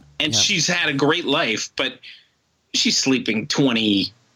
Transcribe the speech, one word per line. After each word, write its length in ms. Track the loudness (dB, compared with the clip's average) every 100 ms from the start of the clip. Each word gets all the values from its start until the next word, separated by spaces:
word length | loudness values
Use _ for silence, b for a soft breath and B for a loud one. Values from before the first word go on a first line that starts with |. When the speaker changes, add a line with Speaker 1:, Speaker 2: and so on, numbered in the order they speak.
| -10 -6
Speaker 1:
And 140 | -2
Speaker 2:
Yeah. 60 | 0
Speaker 1:
she's 260 | 0 0 0
had 240 | 0 0
a 40 |
great 320 | 2 2 2 0
life, 440 | 0 0 -4 -6 -4
but 240 | -6 -6 B B B B _ _ _
she's 240 | -2 0 0
sleeping 480 | 2 0 0 -4 -2
twenty 680 | 0 2 2 2 2 0 -6 _